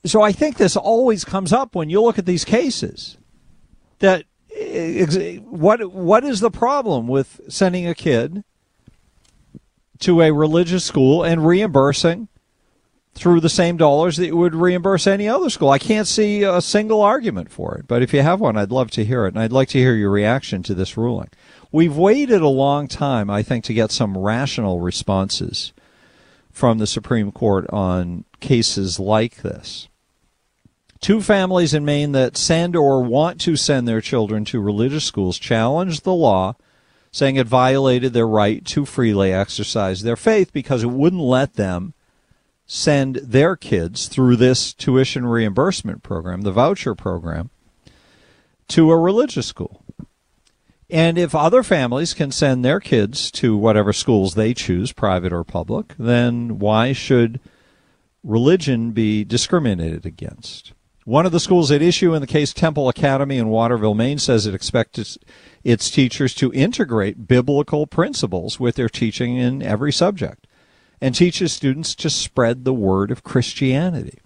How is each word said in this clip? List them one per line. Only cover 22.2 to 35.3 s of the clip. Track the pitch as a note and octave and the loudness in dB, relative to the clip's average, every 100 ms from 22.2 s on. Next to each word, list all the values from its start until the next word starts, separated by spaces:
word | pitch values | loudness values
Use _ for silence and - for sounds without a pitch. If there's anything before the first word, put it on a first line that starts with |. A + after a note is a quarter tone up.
| C#4 G#3 | 2 2
a | D3+ | 2
long | C3+ C#3 C#3+ D3 | 2 2 0 -4
time, | - C#3+ B2 G2+ | -4 -2 -2 -2
I | G2+ | -2
think, | A2 B2 | -2 -4
to | - | -2
get | A2+ A2 | 0 0
some | - A2 F#2+ | 0 -2 -2
rational | G2 A2+ C#3 - G#2 F2+ | -2 -2 -4 -4 -2 -2
responses | F2+ - - G2 F#2+ - - - - _ _ _ _ _ _ _ _ | -2 -4 -2 -2 -2 -4 -6 -8 -10 _ _ _ _ _ _ _ _
from | - B2+ A2+ | -2 0 2
the | G#2+ | -2
Supreme | - - A#2+ G2+ | -4 -2 -2 -2
Court | - A2+ G2 F2+ | -2 0 0 -2
on | G#2 F#2 F2+ F2 F2 - _ | -4 -2 -2 -4 -8 -14 _
cases | - B2+ A2+ - F#2+ E2+ | -2 0 0 -2 -6 -6
like | F#2+ G#2+ A2+ - | 0 0 0 -6
this. | - E2 - - - _ _ _ _ _ _ _ _ _ _ _ | -12 -12 -14 -18 -20 _ _ _ _ _ _ _ _ _ _ _
Two | - G#3+ | -2 0
families | G3 G3+ F#3 F#3 E3 D3 | 2 2 2 2 2 0
in | D3 | 0
Maine | D3 D3 | -2 0
that | C3+ B2+ - | 0 0 -2
send | - E3 F3 E3+ | -2 0 0 2
or | C#3+ C3+ | 2 2
want | B2 B2 E3 F3 | 2 0 0 -2
to | - D3+ | -2 -2
send | - C#3 A#2+ | 0 0 0
their | A2+ | -4
children | - B2+ G#2+ A2 G#2 | -2 -2 -2 -4 -4
to | B2 | -4
religious | G2+ G#2 A#2+ D3+ | -2 0 -2 -2
schools | - - F#2 | -6 -4 -4